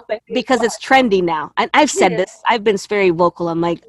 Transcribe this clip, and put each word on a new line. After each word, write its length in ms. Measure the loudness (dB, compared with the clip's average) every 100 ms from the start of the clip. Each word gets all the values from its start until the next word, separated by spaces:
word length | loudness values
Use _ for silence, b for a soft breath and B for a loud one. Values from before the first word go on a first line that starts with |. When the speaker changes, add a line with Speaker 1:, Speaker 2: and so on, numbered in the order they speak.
| 0
Speaker 1:
thing. 120 | -10 -6
Speaker 2:
because 280 | -6 -2 0
it's 160 | -2 -4
trendy 460 | 0 2 4 2
now. 280 | 0 -4 -6 -6
And 140 | 0
I've 160 | 2 2
said 220 | 2 0
Speaker 1:
Yeah. 60 | 0
Speaker 2:
this, 260 | -4 -4 -2
I've 160 | 0 0
been 120 | -2 -2
very 200 | 0 2
vocal. 360 | 2 0 0 -4
I'm 120 | -2
like, 200 | -2 -4